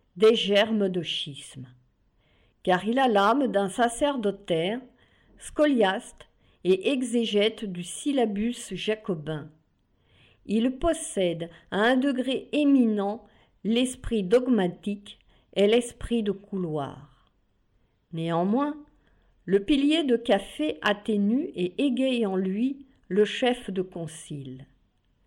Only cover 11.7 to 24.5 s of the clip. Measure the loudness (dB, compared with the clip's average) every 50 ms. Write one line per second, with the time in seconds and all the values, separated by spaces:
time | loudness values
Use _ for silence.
11.7 | -2 2 2 4 4 4 2 0 0 -2 -2 -2 -4 -4 -4 -4 -2 2 4 6
12.7 | 6 6 6 4 2 0 0 -2 -4 -6 -12 -20 _ _ _ _ _ _ -4 0
13.7 | 0 2 0 0 -2 -6 -6 -4 -2 -2 0 4 4 4 4 4 2 4 2 0
14.7 | -2 -4 -8 -8 -8 -8 -10 -18 -20 _ _ _ _ _ _ _ 0 2 4 4
15.7 | 4 4 2 -2 -8 -12 -6 -2 -2 0 0 -2 -4 -4 -6 -8 -6 -4 -4 -2
16.7 | -4 -4 -4 -6 -8 -14 -20 -20 _ _ _ _ _ _ _ _ _ _ _ _
17.7 | _ _ _ _ _ _ _ _ -8 -6 -4 -2 0 0 2 2 2 0 0 -2
18.7 | -4 -8 -14 _ _ _ _ _ _ _ _ _ _ _ -4 0 0 2 2 2
19.7 | 2 2 4 2 2 2 2 2 0 0 2 2 0 0 0 -4 -6 -4 -4 -4
20.7 | -2 -2 -2 -2 -2 -2 -2 -2 0 2 2 2 2 0 -2 -4 -4 -4 -4 -4
21.7 | -2 0 0 0 0 0 0 0 0 0 0 0 0 0 -2 -2 -2 -2 -2 -2
22.7 | -4 -6 -14 _ _ _ _ -2 2 2 2 2 0 -2 0 0 0 -2 -4 -8
23.7 | -6 -6 -6 -6 -6 -10 -10 -12 -12 -16 -16 -14 -12 -12 -12 -14